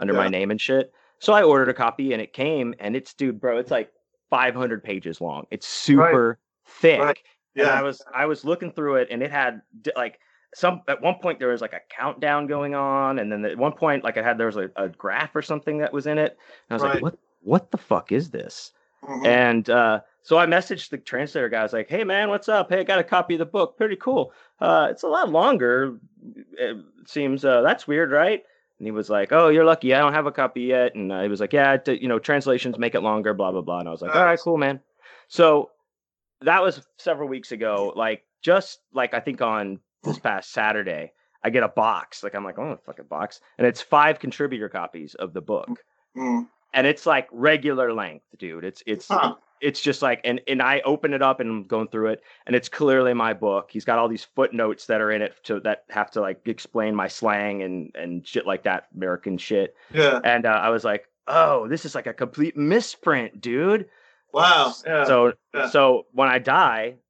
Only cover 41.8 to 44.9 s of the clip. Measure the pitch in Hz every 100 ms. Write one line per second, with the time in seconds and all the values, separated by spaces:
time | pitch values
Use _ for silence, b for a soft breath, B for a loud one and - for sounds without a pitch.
41.8 | 110 92 - - 101 101 98 95 147 -
42.8 | - - 71 78 90 - b b 123 120
43.8 | - 147 151 151 135 - 143 127 104 95
44.8 | 85